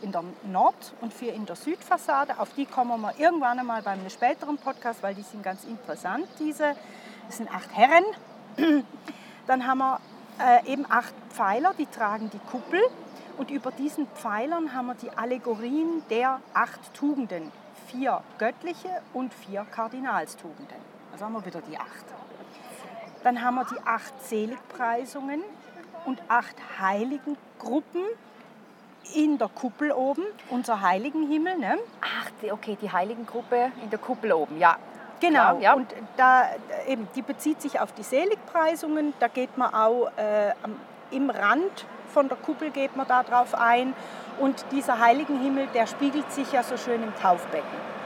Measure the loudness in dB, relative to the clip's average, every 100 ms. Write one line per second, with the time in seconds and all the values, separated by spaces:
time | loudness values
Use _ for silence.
0 | -6 -6 -6 -12 -4 4 4 4 -14 -12
1 | -12 -8 -8 -8 -10 -8 -6 -6 -2 -2
2 | 2 0 0 -4 -6 -6 -4 -2 -2 -2
3 | -4 2 2 4 0 0 -2 -4 -4 -6
4 | -8 0 0 0 -4 -6 -6 -4 -6 -4
5 | -6 -6 -12 -10 -8 -8 -10 -14 -10 -8
6 | -4 -4 -6 -6 -6 0 0 0 -10 -18
7 | -18 -18 -16 -10 -8 -8 -6 6 8 8
8 | 6 -4 -14 -20 -12 0 4 4 2 -14
9 | -18 -18 -18 -14 0 0 2 2 2 0
10 | -6 -20 -20 0 8 8 8 -4 2 2
11 | 2 -14 -16 -2 0 2 2 0 -6 -2
12 | -2 -2 -6 -10 -10 -10 -2 2 2 2
13 | -16 -18 -16 -10 -6 -6 -6 -4 -4 -2
14 | -6 -6 -4 -2 -2 -2 -2 -4 -6 -8
15 | -8 -6 -4 -2 -2 -4 -2 0 0 -2
16 | 0 2 2 0 -2 0 0 -2 -18 -4
17 | -2 0 -4 -6 -10 -16 -20 -20 -14 -4
18 | 0 0 -4 -2 -2 -2 -10 -10 -8 -8
19 | -8 -8 -8 -10 -10 -10 -8 -6 -6 -4
20 | -2 -2 -4 -10 -16 -16 -18 -18 -20 -20
21 | -20 -12 -8 -8 -8 -12 -12 -12 -12 -14
22 | -18 -18 -18 -18 -20 -20 -18 -18 -14 -14
23 | -16 0 0 2 0 -2 -4 -6 -2 -4
24 | -4 -16 -6 -4 -4 -8 -14 -6 -2 -2
25 | -4 -10 -6 -6 -8 -14 -20 -20 -18 -12
26 | -8 -8 0 0 0 -14 -14 -4 -2 0
27 | -2 -4 -6 -10 -10 -16 -4 -2 -2 -6
28 | -6 -6 -14 -20 -20 -20 -20 -20 -20 -20
29 | -6 2 2 2 0 -2 -6 -2 0 2
30 | 0 0 -4 -8 -6 -4 -2 2 2 2
31 | 0 -2 0 2 0 0 0 0 -2 -8
32 | -6 -6 -8 -8 -6 -6 -6 -6 -2 -2
33 | -2 -6 -8 -8 0 0 0 -2 -8 -6
34 | -4 -4 2 2 2 4 6 4 -4 -18
35 | -16 0 4 8 8 8 8 8 4 -8
36 | -10 4 8 8 6 0 -6 -6 -2 -4
37 | -4 -8 -8 -4 -2 -2 -2 -2 -4 -6
38 | -2 2 2 0 -2 2 2 2 0 0
39 | 0 0 0 0 -4 0 0 4 4 4
40 | 0 0 0 2 2 0 -6 -10 -14 -20
41 | -8 -2 -2 2 4 4 2 -4 -16 -16
42 | 0 2 2 0 -4 -4 -4 -2 -4 -2
43 | 2 2 4 4 4 4 6 6 4 -4
44 | -10 -14 -12 0 0 0 -2 -2 0 6
45 | 8 6 4 0 2 0 0 0 0 2
46 | 0 0 -4 -4 0 0 0 -4 -2 -2
47 | -2 0 4 4 2 -6 -6 -8 -10 -10